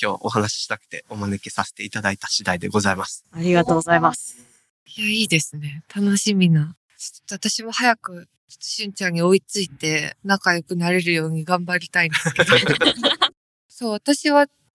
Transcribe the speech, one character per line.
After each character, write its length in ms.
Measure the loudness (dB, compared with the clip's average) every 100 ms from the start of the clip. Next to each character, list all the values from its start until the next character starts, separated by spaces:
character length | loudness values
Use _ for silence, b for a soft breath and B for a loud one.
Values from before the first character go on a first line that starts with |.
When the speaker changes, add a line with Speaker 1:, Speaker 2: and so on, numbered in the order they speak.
Speaker 1:
今 160 | -4 -2
日 40 |
お 80 | -2
話 240 | 0 0
し 80 | -2
し 40 | -6
た 100 | -8
く 100 | _
て 160 | -16 -12
お 60 | -8
招 260 | -4 -6
き 80 | -6
さ 140 | -6
せ 100 | -6
て 100 | -6
い 60 | -10
た 100 | -4
だ 120 | -2
い 40 | -4
た 120 | -4
次 160 | -4
第 140 | -2 -2
で 100 | -2
ご 120 | 0
ざ 120 | 0
い 40 | 0
ま 80 |
す。 200 | -4 -12 -14
Speaker 2:
あ 100 | -4
り 120 | 2
が 140 | 2 4
と 60 |
う 20 |
ご 80 | 0
ざ 120 | 2
い 60 | 2
ま 140 | 2
す。 240 | 0 -8 -18 -20 _ _ _ -18 -8
Speaker 3:
い 60 |
や、 40 | -2
い 160 | 0
い 40 | 2
で 100 | 0
す 180 | 0 -6
ね。 260 | -10 -12 -10
楽 220 | -2 0 2
し 160 | 2
み 160 | 2 4
な。 260 | 4 2 -6 _ -18
ち 160 | -16 -16 -16
ょ 40 | -8
っ 20 |
と 100 | -6
私 120 | -4
も 100 | -6
早 220 | 0 2 2
く、 300 | -2 -14 -18 _ _
ち 60 |
ょ 20 | -16
っ 0 |
と 80 |
し 200 | -12 -8
ゅ 40 | -8
ん 40 |
ち 100 | -4
ゃ 40 | -2
ん 40 |
に 80 | 2
追 140 | 4
い 80 | 4
つ 180 | 2 -6
い 80 | -6
て、 480 | -4 -2 -2 -2 -6
仲 300 | -6 -2 0
良 80 | 0
く 140 | -2 -2
な 140 | 0
れ 120 | 0
る 100 | 2
よ 140 | 0 0
う 40 |
に 140 | -4
頑 220 | 0 -2 0
張 100 | -4
り 140 | -2
た 140 | 0
い 40 | 0
ん 20 |
で 80 | 0
す 140 | 0
け 120 | 2
ど。 120 | 6 6
<laughs> 1120 | 4 2 2 0 -2 0 -2 -4 _ _ _
そ 200 | -10 -6
う、 20 |
私 400 | -2 0 0 4
は 160 | 4 4 _ _